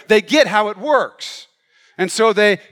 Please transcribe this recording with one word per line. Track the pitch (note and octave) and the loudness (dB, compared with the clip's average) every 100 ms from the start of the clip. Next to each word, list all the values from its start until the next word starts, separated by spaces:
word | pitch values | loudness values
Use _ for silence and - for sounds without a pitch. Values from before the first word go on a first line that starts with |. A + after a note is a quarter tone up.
| - | 0
They | A3 | 0
get | E3+ D4 A#3 | 2 2 2
how | G#3 G#3+ | 0 -2
it | G3+ | -4
works. | C#4 C4+ E3 - - - - _ _ _ _ - | -2 0 -2 -8 -18 -18 -20 _ _ _ _ -8
And | F#3 | -6
so | - A3 | 0 0
they | G3+ G#3 F#3+ - | 2 2 0 -4